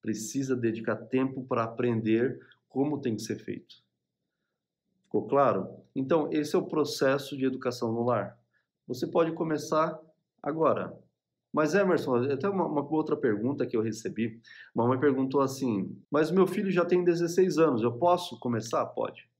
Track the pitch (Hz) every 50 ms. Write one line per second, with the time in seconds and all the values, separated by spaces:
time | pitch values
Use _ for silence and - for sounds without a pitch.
0 | - 110 104 - - - - 139 135 131 127 120 113 117 110 113 - 120 107 -
1 | - - - 131 135 135 131 131 123 - 127 117 113 113 - - 123 123 113 113
2 | 113 110 110 113 123 - - - - - _ _ _ _ - 131 139 151 147 -
3 | - 123 110 110 - - 110 - - - - - - _ - _ _ _ _ _
4 | _ _ _ _ _ _ _ _ _ _ _ _ _ _ _ _ _ _ _ _
5 | _ _ - 107 - - 131 139 139 120 98 95 92 - - - - _ _ 139
6 | 135 131 170 160 147 151 165 151 147 - - 185 - - - 156 143 139 - -
7 | 147 135 135 139 139 - 147 135 131 131 127 123 - 127 117 - 123 113 113 117
8 | 117 123 120 107 95 95 - _ _ _ _ _ _ _ _ _ _ - 123 -
9 | 170 160 - 180 165 165 165 - 170 160 156 143 - - 160 156 160 160 156 -
10 | - - _ _ _ _ _ _ - 147 151 160 160 135 107 101 90 - - -
11 | - _ _ _ _ _ _ _ _ _ - 143 156 151 160 202 196 185 170 131
12 | - 139 127 120 123 143 139 131 - 202 196 185 160 - - 143 139 - 160 156
13 | 151 - 151 147 - 123 104 101 113 131 143 - 127 120 - 113 107 113 110 -
14 | - - - 107 113 120 117 - _ - - - - - _ 117 117 120 131 127
15 | 151 143 131 131 131 131 135 139 139 131 135 - 135 123 107 98 95 - - -
16 | - _ 135 151 160 160 175 190 185 - - 214 190 196 180 175 170 175 180 180
17 | 175 175 170 165 175 165 170 190 185 185 151 151 165 151 131 107 113 120 - 120
18 | 170 175 180 175 - - 123 - - 123 117 110 107 - - 147 120 120 - 117
19 | 110 - - - - _ _